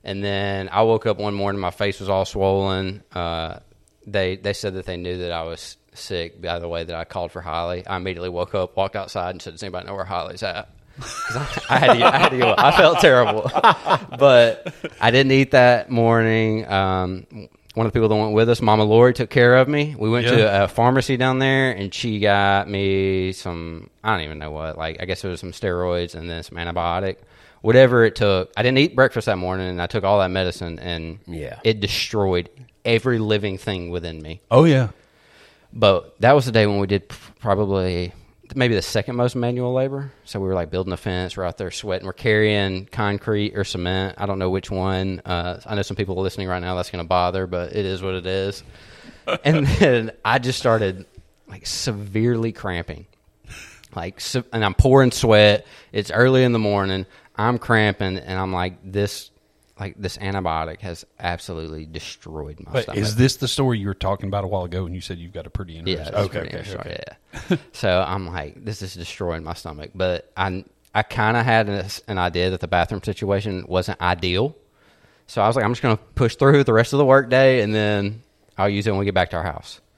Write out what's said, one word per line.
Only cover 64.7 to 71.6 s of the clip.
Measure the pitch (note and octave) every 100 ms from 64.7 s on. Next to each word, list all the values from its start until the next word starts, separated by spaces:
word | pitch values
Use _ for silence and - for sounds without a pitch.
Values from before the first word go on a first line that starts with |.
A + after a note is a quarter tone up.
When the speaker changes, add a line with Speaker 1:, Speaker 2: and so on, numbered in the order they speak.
| F2+
Speaker 2:
when | F2+
you | F2+
said | - F2
you've | E2+
got | E2+ D#2+
a |
pretty | - F2+
Speaker 1:
Yeah, | D#2+
Speaker 2:
interesting | E2+ F2+ D2
Speaker 1:
that's | G#2 G2
Speaker 2:
Okay, | F#2
Speaker 1:
pretty | D#2+
Speaker 2:
okay, | F2
Speaker 1:
interesting | G2+ F#2+
Speaker 2:
okay. | F2 - - - _ - -
Speaker 1:
story, |
yeah. | F3+ -
<laughs> |
So | - G#2 F2+ E2+
I'm | F#2+ F2+
like, | F2 D2 -
"This | A2 G#2
is | F#2
destroying | F2 E2+ - F2+ E2
my | D#2 E2+
stomach." | E2+ D2+ D2+ F#2
But | F#2 F2 - -
I, | G2 F#2 - _ _
I | -
kinda | - - A2 A#2
had | A#2+ A2+